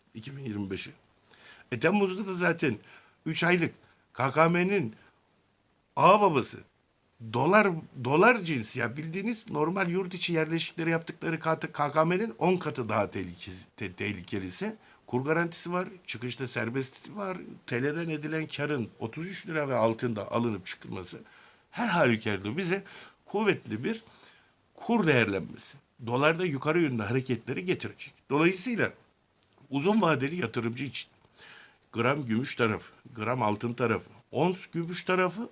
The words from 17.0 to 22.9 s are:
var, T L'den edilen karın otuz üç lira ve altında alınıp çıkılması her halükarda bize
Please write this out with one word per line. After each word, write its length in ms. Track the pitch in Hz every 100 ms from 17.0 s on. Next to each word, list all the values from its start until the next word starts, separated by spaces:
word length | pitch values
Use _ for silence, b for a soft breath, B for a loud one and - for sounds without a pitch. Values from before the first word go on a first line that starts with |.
| - 190
var, 220 | 196 185 - - -
T 160 | 120
L'den 260 | 139 156 165
edilen 380 | 156 151 160 156
karın 420 | - 147 147 101 -
otuz 280 | 113 147 175
üç 200 | 180 -
lira 220 | 160 143
ve 60 | 120
altında 560 | 113 113 123 104 90
alınıp 340 | 117 117 98 90
çıkılması 560 | - - 101 92 - B B B B B
her 160 | - 233
halükarda 680 | 175 135 110 110 101 104 143
bize 260 | 180 196 180